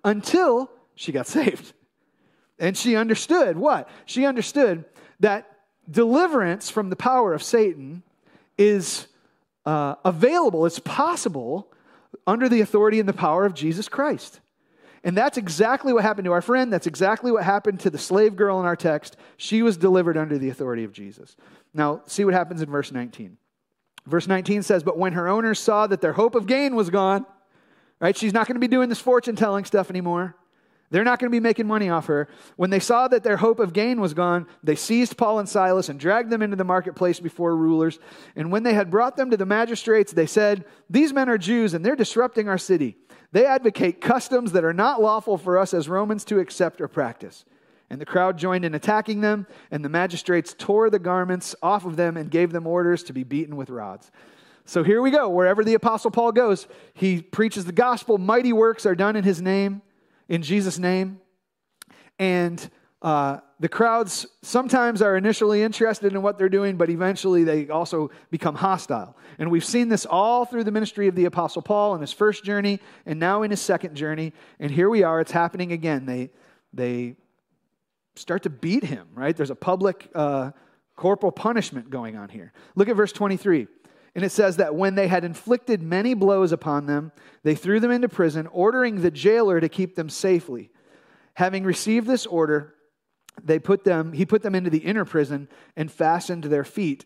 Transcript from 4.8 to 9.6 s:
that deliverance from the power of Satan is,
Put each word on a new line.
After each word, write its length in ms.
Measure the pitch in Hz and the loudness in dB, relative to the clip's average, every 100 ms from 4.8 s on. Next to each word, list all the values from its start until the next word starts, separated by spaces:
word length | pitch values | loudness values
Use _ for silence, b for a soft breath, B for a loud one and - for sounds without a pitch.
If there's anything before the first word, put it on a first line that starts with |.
| - b b b | -8 b b b
that 300 | 208 202 - _ _ _ - | 0 0 -8 _ _ _ -4
deliverance 800 | 151 233 269 359 285 175 196 - | 2 4 4 4 2 0 -2 -6
from 200 | 220 190 | -6 -4
the 60 | 180 | -2
power 380 | 247 254 208 | 0 2 2
of 80 | 151 | -2
Satan 600 | - 233 214 156 135 175 - _ b b b - | 0 2 2 -2 -12 -16 -20 _ b b b 2
is, 500 | 208 202 160 - - _ _ _ _ _ | 4 4 -2 -8 -12 _ _ _ _ _